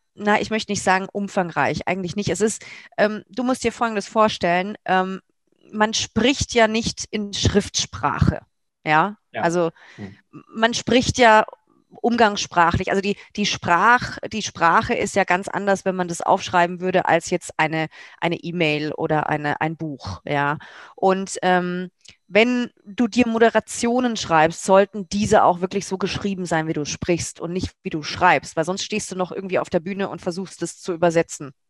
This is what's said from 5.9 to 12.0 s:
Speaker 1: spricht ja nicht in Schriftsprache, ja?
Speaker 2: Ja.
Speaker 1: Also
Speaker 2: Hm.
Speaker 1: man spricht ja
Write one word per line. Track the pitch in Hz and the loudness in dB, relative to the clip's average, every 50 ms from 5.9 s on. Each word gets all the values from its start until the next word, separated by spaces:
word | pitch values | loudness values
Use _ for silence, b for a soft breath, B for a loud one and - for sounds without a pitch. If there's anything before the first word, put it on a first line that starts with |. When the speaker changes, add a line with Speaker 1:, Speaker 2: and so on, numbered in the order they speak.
| 208 | 0
Speaker 1:
spricht | - - - - 220 240 262 285 - - - - | -4 -6 -2 -2 2 2 2 2 0 -4 0 2
ja | 240 220 214 | 4 4 4
nicht | 220 226 208 - - - - - | 2 0 -2 -4 -6 -8 -12 -8
in | - 214 202 202 190 | -6 -6 -6 -6 -6
Schriftsprache, | - - - - 202 - - - - - - - - - 139 - - - - - - _ _ _ _ _ _ _ _ - | -2 0 2 2 2 0 0 -4 -6 -6 -6 -8 -4 -4 -2 0 2 0 0 0 -2 _ _ _ _ _ _ _ _ 0
ja? | 156 151 156 175 202 214 _ _ _ | 2 4 4 4 2 -2 _ _ _
Speaker 2:
Ja. | - 113 - | -6 -2 -2
Speaker 1:
Also | 170 170 180 170 165 B B B B B | 0 0 0 0 -2 B B B B B
Speaker 2:
Hm. | B 208 190 B B B _ - - - _ - | B -16 -16 B B B _ -20 -20 -20 _ -4
Speaker 1:
man | 220 226 233 233 | 0 0 0 0
spricht | - - - 226 262 - - - | -2 -2 2 2 2 2 2 2
ja | 254 240 226 214 220 - - - _ _ _ _ _ _ _ - - | 6 6 8 8 6 4 2 -6 _ _ _ _ _ _ _ -12 -2